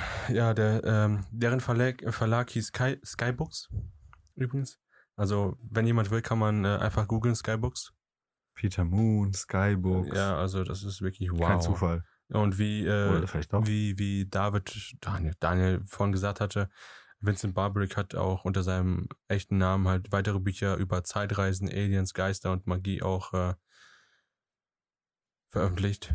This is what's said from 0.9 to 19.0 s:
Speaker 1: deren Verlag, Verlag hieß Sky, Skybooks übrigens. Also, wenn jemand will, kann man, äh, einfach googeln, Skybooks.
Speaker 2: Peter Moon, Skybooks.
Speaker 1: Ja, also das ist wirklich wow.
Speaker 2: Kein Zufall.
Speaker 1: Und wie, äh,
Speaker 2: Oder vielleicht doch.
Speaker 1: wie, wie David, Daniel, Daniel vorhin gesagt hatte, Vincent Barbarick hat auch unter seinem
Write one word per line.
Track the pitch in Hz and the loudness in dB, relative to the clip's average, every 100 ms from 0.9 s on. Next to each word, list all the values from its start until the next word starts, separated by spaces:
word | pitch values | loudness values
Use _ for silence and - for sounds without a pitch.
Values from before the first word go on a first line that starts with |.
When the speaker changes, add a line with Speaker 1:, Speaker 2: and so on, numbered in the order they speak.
| 110 107 104 95 | 4 4 2 -2
Speaker 1:
deren | 113 117 127 | -2 0 2
Verlag, | 127 117 127 127 - | 2 2 2 0 -4
Verlag | 113 113 117 123 | 0 2 2 0
hieß | 120 107 | -4 -4
Sky, | - 127 139 | -2 -2 -2
Skybooks | - - 120 123 160 - - - - - - - - - | -6 -4 -2 -2 -6 -8 -10 -10 -10 -14 -20 -20 -20 -6
übrigens. | 127 135 131 - _ _ _ - | -4 -2 -6 -10 _ _ _ -4
Also, | 101 101 98 - | 0 0 0 -4
wenn | - 110 113 | -4 0 2
jemand | 117 101 | 2 2
will, | 113 | 0
kann | - 113 | 0 0
man, | 107 107 98 | 2 2 2
äh, | 101 | 2
einfach | 107 98 104 | 0 0 0
googeln, | 113 120 | 0 2
Skybooks. | 113 - 110 120 - - - _ _ _ _ _ | 0 -2 -2 -2 -4 -10 -14 _ _ _ _ _
Speaker 2:
Peter | - 101 87 | -4 -2 0
Moon, | 85 95 113 107 101 | 2 4 4 4 2
Skybooks. | 95 - 95 101 101 92 92 71 95 | -2 -2 2 2 2 2 2 0 0
Speaker 1:
Ja, | 98 82 | 0 0
also | 92 95 | 0 -2
das | 90 95 | -4 -4
ist | 101 98 | -8 -6
wirklich | 95 - 95 | -6 -4 -2
wow. | 85 85 | 2 4
Speaker 2:
Kein | 98 | 4
Zufall. | 85 90 90 82 - _ _ | 2 2 2 0 -4 _ _
Speaker 1:
Und | 107 104 95 | 2 2 2
wie, | 104 107 90 | 0 0 0
äh, | 104 101 85 | 2 2 2
Speaker 2:
Oder | 92 | 0
vielleicht | 76 73 | -4 -2
doch. | 101 107 | 0 2
Speaker 1:
wie, | 107 104 95 | 0 0 -2
wie | 101 98 98 | -2 -2 -2
David, | 98 101 101 - - - - | -2 0 0 -4 -10 -14 -12
Daniel, | - 95 78 87 | -6 -4 -2 -2
Daniel | 80 90 92 92 98 | 0 4 4 2 -4
vorhin | - 101 | -2 0
gesagt | 95 98 101 | 0 -2 -2
hatte, | 101 104 98 - - - - - | -2 -2 -4 -6 -20 -20 -20 -4
Vincent | 104 98 104 92 | -2 0 0 0
Barbarick | 101 101 98 - | 0 0 -2 -2
hat | 98 | -4
auch | - 92 92 92 | -2 0 0 0
unter | 95 | 0
seinem | 92 92 92 90 | 0 2 0 0